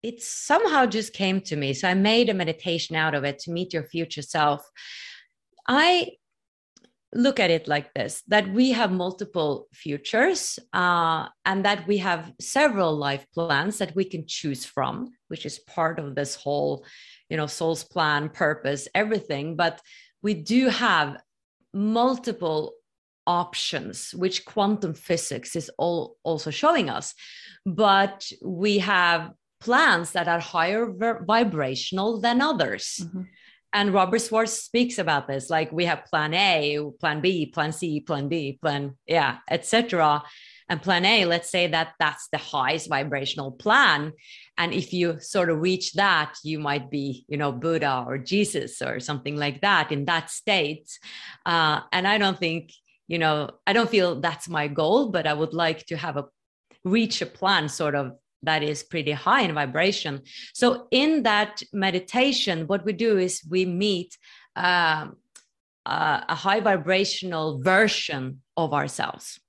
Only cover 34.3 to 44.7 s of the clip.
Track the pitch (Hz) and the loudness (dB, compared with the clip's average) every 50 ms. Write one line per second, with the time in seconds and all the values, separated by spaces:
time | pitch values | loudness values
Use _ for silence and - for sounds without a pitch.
34.3 | 220 220 226 220 220 - - - - 240 247 240 240 - 185 160 156 143 139 - | 0 0 0 0 -2 -8 -8 -2 2 2 2 2 0 -2 0 2 2 0 0 -2
35.3 | 139 135 127 - 165 160 160 156 160 160 175 170 160 - - - - 160 151 151 | -6 -6 -4 0 0 0 0 0 0 0 0 0 0 -2 -4 -2 -2 0 0 2
36.3 | 160 180 202 196 180 160 147 147 147 147 151 147 - _ - 160 147 151 151 185 | 2 2 4 4 4 4 2 0 -2 -2 -4 -6 -8 _ -2 -2 -2 2 0 0
37.3 | 190 175 151 139 - 170 151 151 156 - - 170 151 147 147 - 160 143 139 143 | 0 0 -2 -4 -2 -2 -2 -2 -2 -4 -4 -2 -4 -4 -2 -4 -4 -4 -2 -2
38.3 | 170 170 147 139 139 - - 156 143 143 143 139 131 _ _ - 160 165 147 135 | -2 -4 -4 -6 -8 -4 -4 -2 -2 -2 -4 -8 -10 _ _ 0 2 2 2 2
39.3 | 117 - - - - - - - - 226 233 233 - 175 156 151 147 147 - - | 0 -4 -4 -4 -4 -4 -2 2 2 2 2 2 2 4 4 4 4 2 0 -8
40.3 | - - - - - - _ _ 180 151 - 185 185 175 180 196 226 226 190 170 | -20 -20 -20 -20 -20 -20 _ _ -6 -4 0 2 2 4 4 6 6 6 4 4
41.3 | 170 170 170 - - 185 175 170 160 160 165 160 - _ 165 151 147 - - - | 2 0 0 -2 0 0 0 2 2 0 -2 -2 -2 _ 0 0 0 -4 -10 -6
42.3 | - 151 - - - 143 127 127 156 165 156 - 156 135 143 151 143 139 139 135 | -6 -6 -6 -4 -2 0 0 0 0 -2 -2 -2 -2 -2 -2 -2 -4 -4 -4 -6
43.3 | - 151 139 135 135 - - 208 220 269 285 208 160 143 147 156 151 _ _ - | -6 -6 -8 -10 -10 -6 0 2 4 6 6 6 4 2 0 -6 -10 _ _ -20
44.3 | - - - _ _ - 170 170 | -20 -20 -20 _ _ -4 -2 -2